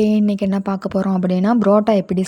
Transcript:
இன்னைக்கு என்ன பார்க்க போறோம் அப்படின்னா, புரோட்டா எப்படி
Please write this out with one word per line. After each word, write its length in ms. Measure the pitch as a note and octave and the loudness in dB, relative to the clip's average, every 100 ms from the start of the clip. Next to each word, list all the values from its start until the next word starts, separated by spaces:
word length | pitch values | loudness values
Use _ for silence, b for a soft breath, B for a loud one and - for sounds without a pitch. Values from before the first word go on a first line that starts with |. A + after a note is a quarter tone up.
| G#3+ G#3+ | 2 2
இன்னைக்கு 240 | G#3 G3 G3 | 0 -2 -2
என்ன 120 | G3 G3 | -2 -4
பார்க்க 240 | G3 F#3+ | -6 -4
போறோம் 240 | G3 F#3+ F#3+ | -4 -2 -2
அப்படின்னா, 340 | F3+ F3+ F#3+ A#3 | 0 0 0 2
புரோட்டா 300 | G3 G#3 G#3+ G#3 | 4 2 4 0
எப்படி 220 | F3+ F#3 | 0 -4